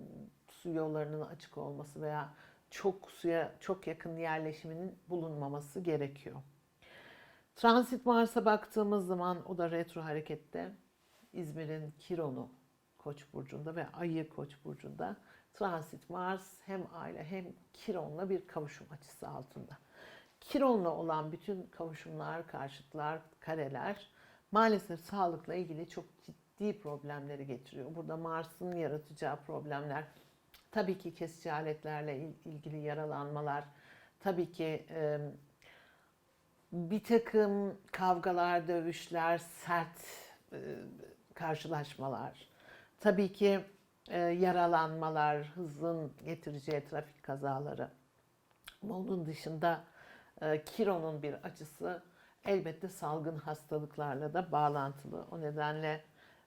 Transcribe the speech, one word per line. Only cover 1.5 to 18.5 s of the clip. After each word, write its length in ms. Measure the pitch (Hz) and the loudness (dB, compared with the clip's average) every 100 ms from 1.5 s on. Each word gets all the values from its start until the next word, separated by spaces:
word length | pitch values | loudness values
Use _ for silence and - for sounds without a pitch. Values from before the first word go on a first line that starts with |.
| 147 | -8
olması 440 | 143 143 151 151 | -8 -8 -10 -6
veya 260 | 151 151 147 - - - _ | -4 -2 -6 -10 -20 -20 _
çok 400 | - 196 190 - | -2 0 0 -6
suya 420 | - 170 165 151 - | -2 2 2 2 -2
çok 260 | - 185 156 | -4 -2 -4
yakın 300 | 160 165 165 | -6 -6 -4
yerleşiminin 840 | 165 160 156 156 160 160 185 - - | 0 0 -2 -6 -8 -6 -8 -8 -4
bulunmaması 720 | 180 165 147 139 143 143 190 | -2 -2 -4 -4 -4 -6 -2
gerekiyor. 560 | 170 151 139 139 - 139 - _ _ _ - - - - - - _ - | 2 2 2 -6 -12 -14 -16 _ _ _ -20 -20 -20 -20 -20 -20 _ 4
Transit 500 | 233 233 240 247 247 | 8 8 6 2 6
Mars'a 380 | 233 226 233 | 6 6 6
baktığımız 640 | 214 214 - 220 208 208 180 | 6 4 2 0 4 4 2
zaman 440 | 180 180 175 - | 2 2 0 -2
o 80 | 175 | -2
da 120 | 170 | 0
retro 320 | 170 165 170 | 0 -2 -4
harekette. 720 | 156 151 156 151 - 170 180 202 _ _ _ _ - | -4 -4 -4 -8 -8 -8 -8 -12 _ _ _ _ -12
İzmir'in 640 | - 156 151 156 156 151 - | -8 -6 -6 -4 -4 -6 -10
Kiron'u 500 | - 170 151 127 127 - _ _ _ - | -4 -2 0 -2 -8 -14 _ _ _ -12
Koç 280 | 147 143 - | -10 -10 -10
burcunda 440 | 143 135 139 156 165 | -10 -8 -8 -6 -6
ve 100 | 143 | -6
Ay'ı 360 | 165 175 160 156 | -4 -2 0 -2
Koç 280 | - 143 - | -6 -10 -10
burcunda. 520 | 151 143 143 147 170 208 - - _ | -12 -10 -10 -6 -6 -6 -14 -20 _
Transit 560 | - 202 165 156 156 - | -4 -2 -2 -6 -14 -10
Mars 500 | 180 180 190 185 - - | -4 -2 -2 -6 -16 -8
hem 200 | 190 - | -6 -6
Ay'la 280 | 170 147 170 | -8 -10 -8
hem 220 | 156 190 180 - - | -8 -8 -8 -14 -20
Kiron'la 580 | - - 180 147 156 190 | -10 -4 -4 -4 -4 -2
bir 160 | 185 | -2
kavuşum 400 | - | -2